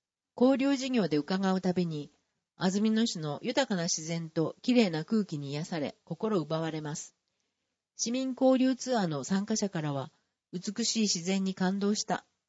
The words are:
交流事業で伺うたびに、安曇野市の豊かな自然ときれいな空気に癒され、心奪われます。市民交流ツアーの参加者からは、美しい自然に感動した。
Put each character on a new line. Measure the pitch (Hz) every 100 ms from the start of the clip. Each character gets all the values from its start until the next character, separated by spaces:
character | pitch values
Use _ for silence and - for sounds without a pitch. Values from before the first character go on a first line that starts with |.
| _ _ _ -
交 | 254 269
流 | 277 269
事 | 262
業 | 254 165
で | 151
伺 | 147 190 196
う | 190
た | 185
び | 180 170
に、 | 156 143 _ _ _ _ -
安 | 185 196
曇 | 220
野 | 220 233
市 | 180
の | 151 143
豊 | 214 262 262
か | 190
な |
自 | 170 - 156
然 | 165 160
と | 170 156 -
き | -
れ | 247 202
い |
な | 156
空 | 160 220 196
気 | 147
に | 139
癒 | 147 165
さ | 165
れ、 | 131 - -
心 | 170 220 202
奪 | 151 160
わ | 160
れ | 156
ま | 151 151
す。 | - _ _ _ _ _ _ _ _ -
市 | 226
民 | 254 262 247
交 | 262 262
流 | 262 254
ツ | 254 240
ア |
ー | 180
の | 147 123
参 | 190 208
加 | 220
者 | 196
か | 170
ら | 151
は、 | 139 131 - _ _ _
美 | 180 214 202 226
し | 226
い |
自 | 202 185
然 | 170 196
に | 190
感 | 185 185 196
動 | 202 214
し | -
た。 | - - _